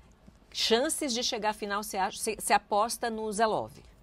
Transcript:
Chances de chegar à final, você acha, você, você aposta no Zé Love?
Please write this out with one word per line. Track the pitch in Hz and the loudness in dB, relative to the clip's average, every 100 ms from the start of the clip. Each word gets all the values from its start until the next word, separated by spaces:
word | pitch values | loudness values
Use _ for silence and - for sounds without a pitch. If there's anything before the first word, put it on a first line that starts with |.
| - - - - _ | -20 -20 -20 -20 _
Chances | - - 226 294 - 294 | -4 2 2 2 -2 -2
de | 233 | -2
chegar | 240 233 214 | -2 -2 -2
à | |
final, | 214 208 202 | -4 -4 -4
você | 214 202 | -4 -2
acha, | 190 - | -2 -2
você, | - 214 | -6 -4
você | - | 2
aposta | 208 - 208 226 - 240 | 2 4 2 2 0 -4
no | 220 220 | -4 -4
Zé | 202 226 | 2 2
Love? | 180 110 131 - - | 2 -2 -10 -20 -20